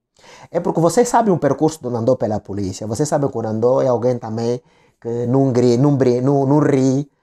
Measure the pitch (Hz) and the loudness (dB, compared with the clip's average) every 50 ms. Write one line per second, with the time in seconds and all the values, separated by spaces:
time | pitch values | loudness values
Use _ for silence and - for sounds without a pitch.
0 | _ _ _ _ _ - - - - - - 175 - - - - 160 170 - 247 | _ _ _ _ _ -20 -20 -20 -20 -8 -8 -4 -4 -2 0 0 0 2 2 2
1 | 240 247 - 233 226 214 180 151 - 139 139 - 156 156 - - - 120 120 113 | 0 2 2 0 2 2 0 0 0 -2 0 0 0 -2 -2 -4 -8 -6 -6 -2
2 | 113 120 127 127 123 107 107 101 - - 98 101 101 92 101 - 107 107 113 - | 0 0 0 0 0 -2 -4 -4 -6 -8 -8 -6 -6 -6 -6 -8 -8 -8 -4 -4
3 | 151 147 170 151 143 135 - 117 113 110 110 110 110 123 131 139 135 131 123 117 | -2 -2 -2 -2 -2 -2 -4 -4 -6 -4 -2 0 0 2 2 2 2 0 0 0
4 | 107 127 123 120 123 113 110 113 117 117 120 123 - _ _ _ _ _ _ _ | 0 0 -2 -2 -4 -8 -6 -4 -2 -2 -4 -4 -8 _ _ _ _ _ _ _
5 | - 117 117 120 120 120 123 135 139 135 120 123 120 123 120 117 139 147 143 131 | -8 -6 -6 -4 -2 0 2 2 2 2 2 2 4 4 4 4 4 2 2 2
6 | 135 127 120 120 127 135 143 139 139 131 143 151 156 139 139 135 131 135 131 139 | 2 2 2 2 2 0 2 2 2 2 2 2 4 2 2 2 2 2 0 0
7 | 147 - _ _ | -4 -6 _ _